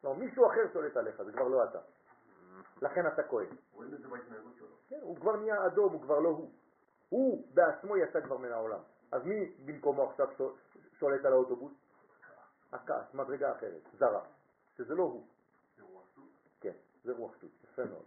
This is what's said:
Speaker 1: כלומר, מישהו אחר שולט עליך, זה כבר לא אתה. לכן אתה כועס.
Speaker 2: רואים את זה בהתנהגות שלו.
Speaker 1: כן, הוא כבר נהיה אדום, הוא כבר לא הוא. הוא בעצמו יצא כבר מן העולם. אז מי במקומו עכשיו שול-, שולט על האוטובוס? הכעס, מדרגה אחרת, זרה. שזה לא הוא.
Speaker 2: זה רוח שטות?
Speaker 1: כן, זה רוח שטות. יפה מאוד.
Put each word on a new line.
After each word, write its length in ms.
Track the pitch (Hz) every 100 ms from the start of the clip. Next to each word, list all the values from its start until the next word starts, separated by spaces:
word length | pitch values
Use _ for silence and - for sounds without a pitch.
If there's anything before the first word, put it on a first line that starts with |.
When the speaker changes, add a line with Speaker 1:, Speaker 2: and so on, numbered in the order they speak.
Speaker 1:
כלומר, 180 | 143 143
מישהו 280 | 254 262 240
אחר 260 | 226 214
שולט 240 | 170 151 127
עליך, 260 | 110 104
זה 100 | 101
כבר 160 | 110 127
לא 160 | 131
אתה. 140 | 107 87 - _ _ - _ - 90 95 - -
לכן 240 | 139 180 160
אתה 160 | 151
כועס. 260 | 147 117 90 - _
Speaker 2:
רואים 220 | - -
את 60 | -
זה 80 | -
בהתנהגות 480 | - - 220 240 -
שלו. 200 | - - _
Speaker 1:
כן, 100 | 294
הוא 140 | 240 165
כבר 200 | 180 214
נהיה 300 | 214 208 190
אדום, 260 | 208 196
הוא 100 | 160
כבר 160 | 131 147
לא 100 | 165
הוא. 220 | 151 - - _ _ _ _ _
הוא 380 | 226 262 202 -
בעצמו 420 | 151 165 151 196 202
יצא 240 | 156 165
כבר 160 | 139 127
מן 160 | 127
העולם. 280 | 117 113 104 - _ _
אז 120 | 131
מי 280 | 143 214 190 -
במקומו 460 | 135 147 151 135 127
עכשיו 160 | - 135 -
שול-, 160 | 135 - _ - - _
שולט 260 | 143 139
על 80 | 139
האוטובוס? 400 | 131 127 123 139 - _ _ _ _ - - - _ _
הכעס, 420 | 123 - 139 -
מדרגה 380 | 135 131 135 139
אחרת, 300 | - 107 82 - 104
זרה. 220 | 123 104 - _ _ _ _ -
שזה 180 | 120
לא 80 | 160
הוא. 240 | 170 120 - _ _ _ _ _
Speaker 2:
זה 60 |
רוח 240 | - 190 -
שטות? 120 | _ - _ _ _
Speaker 1:
כן, 120 | 101 85 _ _
זה 80 | 113
רוח 220 | 117 110 -
שטות. 140 | 82 _
יפה 200 | - -
מאוד. 200 | 117 87